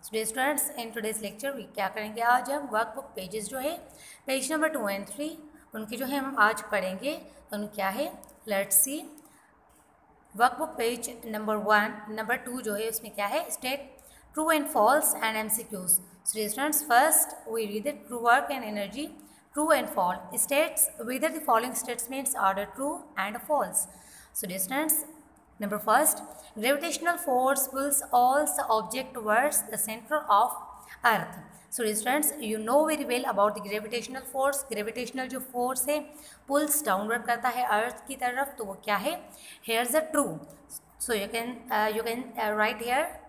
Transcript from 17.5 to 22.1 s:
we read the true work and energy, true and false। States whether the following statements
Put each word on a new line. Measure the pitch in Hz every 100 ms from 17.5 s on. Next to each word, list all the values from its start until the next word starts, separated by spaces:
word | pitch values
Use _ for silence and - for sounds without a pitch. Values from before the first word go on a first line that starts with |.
we | 226 214
read | 208
the | 214 285 -
true | 240
work | 233 240 -
and | 269
energy, | 220 208 196 214 320 - - - _
true | 294 311
and | 285 240
false। | - 180 180 - 247
States | - 277 320 - - -
whether | 233 262 320
the | 320
following | - 226 247
statements | 247 - 233 -